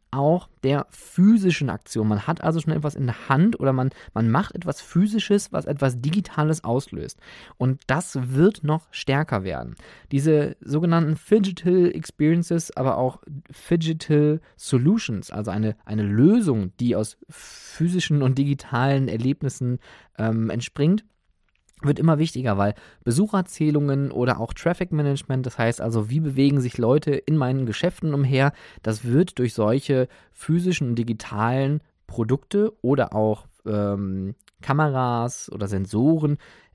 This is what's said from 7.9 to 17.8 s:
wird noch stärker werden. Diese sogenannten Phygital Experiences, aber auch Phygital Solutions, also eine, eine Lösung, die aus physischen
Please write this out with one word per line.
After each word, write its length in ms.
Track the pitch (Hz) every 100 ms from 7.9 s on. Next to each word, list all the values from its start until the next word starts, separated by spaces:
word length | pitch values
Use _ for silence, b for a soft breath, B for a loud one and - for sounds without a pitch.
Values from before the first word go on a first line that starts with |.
| 143 - 135 127
wird 300 | 131 180 -
noch 240 | 143 160 -
stärker 520 | - - 135 160 104
werden. 320 | 95 67 60 57 B B B
Diese 420 | 139 151 151 143 -
sogenannten 560 | - 151 170 170 156 156
Phygital 760 | - 214 190 175 180 185 175
Experiences, 840 | - - - 151 170 170 170 - -
aber 200 | 135 -
auch 240 | 131 - - 143 -
Phygital 880 | - - 170 160 160 - 151 151 160 b b
Solutions, 760 | - 127 143 220 - 101 -
also 200 | - 104
eine, 240 | 101 110 -
eine 200 | - 107
Lösung, 680 | 104 107 151 240 185 113 92 -
die 160 | 120 110
aus 220 | 110 - -
physischen 920 | - - - - -